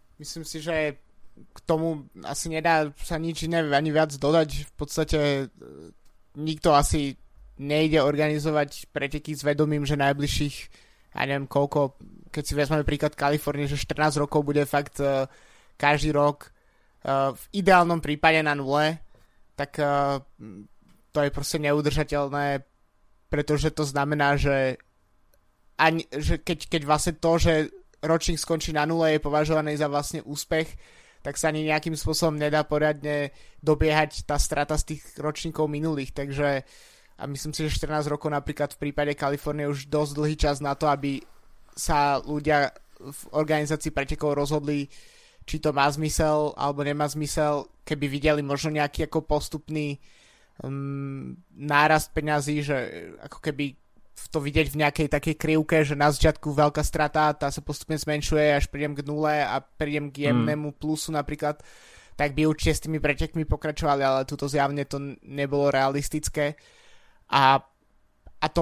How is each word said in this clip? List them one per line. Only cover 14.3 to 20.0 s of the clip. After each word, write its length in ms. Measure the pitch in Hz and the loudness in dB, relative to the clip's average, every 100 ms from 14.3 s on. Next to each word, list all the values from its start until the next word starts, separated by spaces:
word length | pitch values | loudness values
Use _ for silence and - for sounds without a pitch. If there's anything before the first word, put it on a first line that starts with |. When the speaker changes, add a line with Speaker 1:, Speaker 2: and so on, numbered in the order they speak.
| 156 147 | 0 2
Speaker 1:
bude 160 | 147 | 0
fakt, 360 | 143 143 143 - | 2 0 -4 -2
e, 280 | 139 135 135 - - - _ _ | 0 0 -2 -6 -20 -20 _ _
každý 400 | 143 147 151 147 | 2 2 2 2
rok, 320 | 147 143 - | 2 0 -12
e, 20 | _ _ _ _ _ - 139 135 123 | _ _ _ _ _ -2 0 0 -2
v 80 | - | -8
ideálnom 460 | 202 185 185 170 170 | -2 6 6 6 2
prípade 400 | 147 147 160 160 | -2 2 4 4
na 160 | 156 143 | 2 0
nule, 480 | 135 143 151 160 - - _ _ _ - | 0 2 2 -2 -12 -20 _ _ _ -8
tak, 200 | 143 - | -8 -2
e, 120 | 147 143 | 0 2